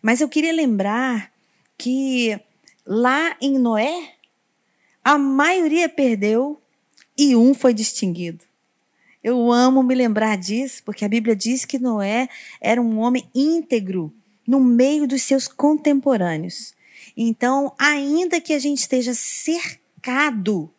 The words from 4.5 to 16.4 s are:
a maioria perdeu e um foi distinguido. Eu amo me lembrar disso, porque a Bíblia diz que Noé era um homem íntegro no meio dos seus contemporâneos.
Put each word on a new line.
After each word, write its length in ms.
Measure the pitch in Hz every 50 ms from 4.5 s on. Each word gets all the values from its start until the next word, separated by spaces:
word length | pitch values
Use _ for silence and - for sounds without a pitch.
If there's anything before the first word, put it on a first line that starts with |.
| _ _ _ _ _ _ _ _ _ _ _
a 160 | 254 294 285
maioria 680 | 277 269 269 269 294 330 370 370 330 302 302 339 349
perdeu 720 | 320 330 - 277 247 226 196 202 208 220 233 262 294 294 _ _ _ _ _ _ _ _ _ _ _ _
e 200 | - 285 285 254
um 180 | 226 233 262 277
foi 220 | - - 254 233
distinguido. 680 | 214 220 - - - 208 185 170 175 175 170 165 165 - _ _ _ _ _ _ _ _ _ _ _ _ _ _ _ -
Eu 280 | 220 254 247 233 240
amo 320 | 240 240 247 254 262 269 254
me 100 | 247 262
lembrar 420 | 254 247 233 208 214 220 220 214
disso, 460 | 190 180 185 208 240 269 262 - - _
porque 220 | - 202 - 214
a 40 | 202
Bíblia 260 | 214 240 214 233 220
diz 280 | 196 - 226 254 262 -
que 140 | - -
Noé 500 | 254 247 247 226 208 196 196 214 240 262 254 - - - - - -
era 220 | - - 226 247
um 160 | 240 226 220
homem 320 | 214 226 247 254 247 - - _
íntegro 760 | 254 277 311 330 339 311 _ 254 226 196 185 185 185 160 151 _ _ _ _ _ _ _
no 120 | - 254 277
meio 460 | 262 247 240 233 254 277 302 302 294
dos 160 | 254 269 262
seus 260 | - - 269 269 254
contemporâneos. 1300 | - - - 277 294 311 302 - 294 285 277 - 277 254 202 180 175 160 156